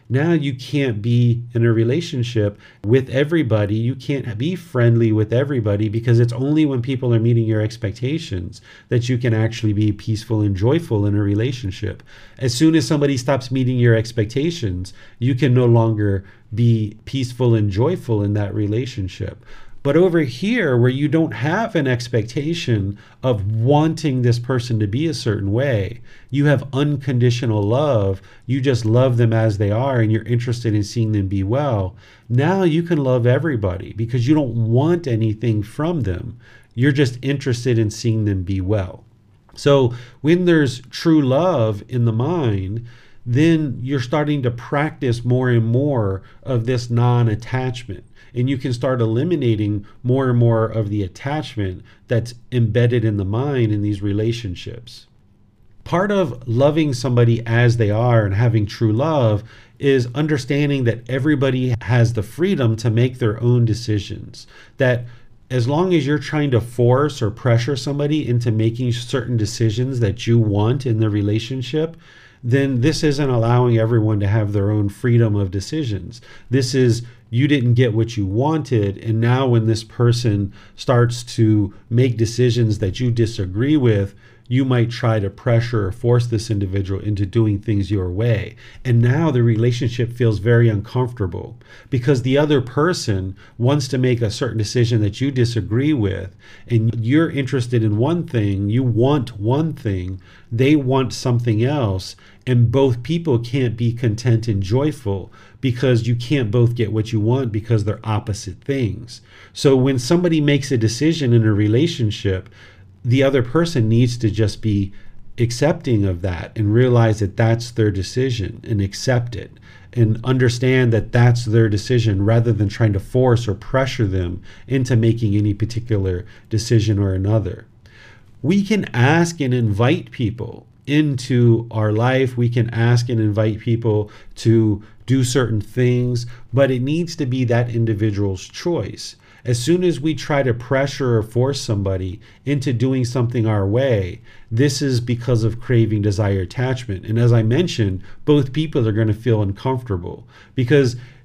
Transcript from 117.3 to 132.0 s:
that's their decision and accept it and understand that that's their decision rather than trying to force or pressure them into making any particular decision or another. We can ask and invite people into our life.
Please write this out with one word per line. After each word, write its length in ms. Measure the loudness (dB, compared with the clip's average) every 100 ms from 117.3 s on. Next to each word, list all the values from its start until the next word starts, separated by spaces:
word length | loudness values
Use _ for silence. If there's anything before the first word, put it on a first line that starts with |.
| 0
that's 340 | 0 0 -2
their 200 | 0 0
decision 680 | 0 -4 -4 -2 -2 -6 -8 -6
and 140 | -2
accept 540 | -2 -4 -2 -2 -2 -8
it 160 | -14 -18 -20 -20 -8
and 260 | 0 2 2 0
understand 640 | 2 2 2 2 2 4
that 220 | 2 2
that's 320 | 4 4 4 2
their 240 | 2 4
decision 560 | 2 0 0 2 2 2
rather 260 | 2 2
than 160 | 0 0
trying 240 | 0 0
to 80 | 0
force 480 | -2 0 4 2 0
or 60 |
pressure 540 | -6 -2 -2 -2 -2 -2
them 340 | -2 -4 -6 -12 -18 -4
into 280 | -2 0 2
making 400 | 2 2 0 0
any 180 | 0
particular 720 | -2 -4 -6 -4 -2 -2 -4 -8 -18 -6
decision 500 | -4 2 2 2 0
or 140 | 0
another. 520 | 0 0 0 -2 -8 -16 _ -20 -20 -20 -20 -20 -6
We 220 | 0 0
can 220 | 0 -2 -2
ask 460 | 2 4 4 2 -2
and 140 | -2
invite 580 | 0 0 2 2 0 -4
people 560 | -4 -4 -4 -10 -12 -20 _ -2
into 800 | 0 2 0 0 4 4 4 0
our 220 | -2 0
life. 420 | 2